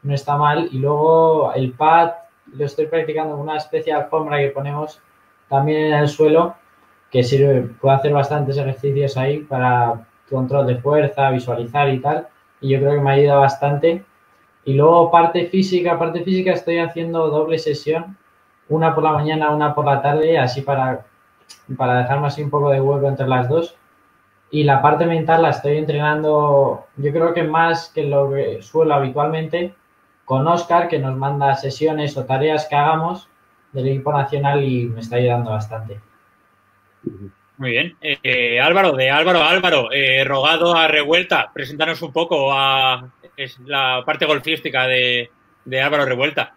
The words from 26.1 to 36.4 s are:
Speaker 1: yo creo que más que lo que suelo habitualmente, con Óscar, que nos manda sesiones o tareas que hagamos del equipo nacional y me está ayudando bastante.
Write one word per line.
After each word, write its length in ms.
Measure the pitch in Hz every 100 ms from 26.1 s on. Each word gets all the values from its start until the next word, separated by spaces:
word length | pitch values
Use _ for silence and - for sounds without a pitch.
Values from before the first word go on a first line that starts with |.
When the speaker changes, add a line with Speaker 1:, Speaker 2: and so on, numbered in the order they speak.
| 151 156 151 147 139 135 - - -
Speaker 1:
yo 160 | 143
creo 220 | 156 170
que 100 | 170
más 480 | 156 151 165 160 -
que 100 | -
lo 280 | 143 139 139
que 300 | 139 - -
suelo 320 | - 156 156
habitualmente, 800 | 143 135 135 151 160 156 170 175 - _ _ _ _ -
con 220 | 131 160
Óscar, 400 | 175 - 170 170
que 120 | 156
nos 180 | 131 131
manda 380 | 139 143 139 135
sesiones 600 | 139 - 156 151 147 139
o 100 | 123
tareas 420 | - 151 151 -
que 60 | 147
hagamos 520 | 147 160 165 185 - _ _ _ _
del 140 | 135 131
equipo 260 | 135 147
nacional 500 | 147 127 143 139 143
y 220 | 135 127 117
me 160 | 113
está 140 | 113 120
ayudando 320 | 123 120 117
bastante. 500 | 107 107 113 - - _ _ _ _